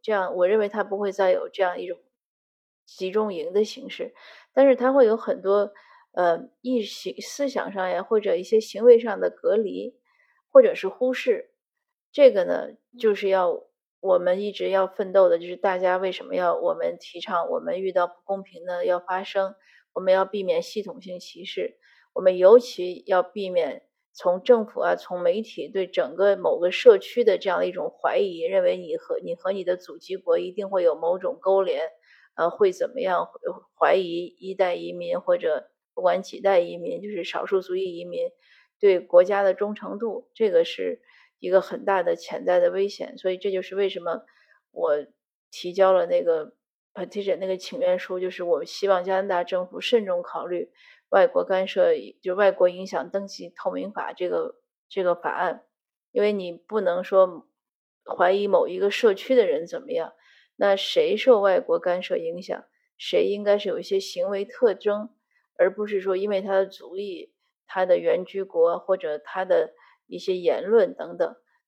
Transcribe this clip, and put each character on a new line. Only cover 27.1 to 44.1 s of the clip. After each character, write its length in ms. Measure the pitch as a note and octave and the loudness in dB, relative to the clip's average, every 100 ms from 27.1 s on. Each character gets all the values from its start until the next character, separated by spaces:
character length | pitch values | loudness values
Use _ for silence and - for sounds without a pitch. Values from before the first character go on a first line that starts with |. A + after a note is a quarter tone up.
| - | 0
的 140 | A3 F3+ | 2 2
这 100 | G3+ | 0
样 180 | F3 F3+ | -2 -2
一 60 | |
种 180 | F3+ D3+ | -4 -8
怀 280 | - D#3+ F3 | -4 -2 0
疑， 220 | G3+ E3 | -2 -4
认 220 | E3 G3 | -2 0
为 140 | F3+ F#3 | 2 0
你 180 | F3 E3 | -4 -10
和， 200 | - D#3+ | -6 -8
你 160 | F3+ | -6
和 180 | E3+ F#3 | -8 -6
你 120 | G3+ | -4
的 140 | F3 F3+ | -4 -6
祖 180 | - D3 | -8 -20
籍 220 | - F#3+ | -12 -10
国 200 | F3+ E3+ | -2 -2
一 140 | F3+ | -2
定 160 | F#3 G3 | -8 -4
会 140 | G3 | 2
有 120 | F3 | 2
某 240 | D3+ E3 F#3 | 2 0 -2
种 200 | F#3 - | -4 -4
勾 220 | F#3+ G3 | 2 2
连， 180 | F#3 C#3+ D#3+ - _ _ _ | 2 -2 -4 -10 _ _ _
呃， 160 | - E3 | -4 -4
会 220 | F3 G3+ | 2 0
怎 180 | F3+ E3 | 2 -4
么 100 | - | -4
样， 220 | F#3 F3 | -2 -2
呃， 440 | E3+ - E3+ F#3 - _ | -4 -8 -10 -10 -14 _
怀 160 | D3+ | 2
疑 320 | F3+ F3+ E3+ F3 | 2 0 -6 -8
一 280 | - F#3 | -12 -12
代 200 | F#3+ F#3 | -2 -2
移 180 | F3 E3+ | -2 -8
民 260 | F3 E3+ F3 | -10 -6 -4
或 200 | F#3 F3+ | -2 -2
者 320 | E3 D3 - _ _ | 0 -4 -6 _ _
不 80 | - | -4
管 200 | F#3 F3+ | 0 0
几 200 | F#3+ - | -4 -4
代 180 | F#3+ F#3+ | 2 2
移 160 | F3 F3 | 2 -4
民， 240 | F3 E3+ | -8 -8
就 80 | G3+ | -8
是 160 | G3+ | -8
少 220 | F#3 - F#3 | -8 -8 -2
数 160 | F#3+ | -2
族 120 | F#3 | -2
裔 220 | F#3 F#3+ E3+ | -4 -6 -8
移 80 | |
民 240 | F3 E3+ E3+ - _ _ _ _ | -10 -8 -8 -10 _ _ _ _
对 220 | G3+ F#3 | 2 4
国 240 | F3+ F3 | 4 6
家 180 | F#3 G3+ | 6 4
的 120 | G3+ | 0
忠 200 | F#3+ G#3 | 0 -4
诚 240 | G#3+ F#3+ G3 | -6 -10 -8
度， 300 | A3+ F#3+ - | -8 -8 -12
这 160 | - A3 | -2 2
个 120 | E3+ | 2
是 380 | E3+ - - - _ _ _ _ | 2 -2 -6 -6 _ _ _ _
一 100 | F3+ | 0
个 140 | F#3 | 2
很 220 | F#3 F#3 | 2 -4
大 180 | G3 G3 | -2 0
的 120 | F3 | 0
潜 300 | E3+ - - | -4 -6 -6
在 160 | F3+ F3+ | 0 2
的 100 | F3 | 2
危 180 | F#3 G3+ | 2 -4
险。 280 | - - - | -6 -12 -6
所 140 | F#3 | -4
以 80 | F#3 | -4
这 120 | G3+ | -4
就 120 | F#3+ | -4
是 120 | F3+ | -6
为 140 | F#3+ G3 | -2 -2
什 120 | F#3 | -2
么 240 | E3+ | -6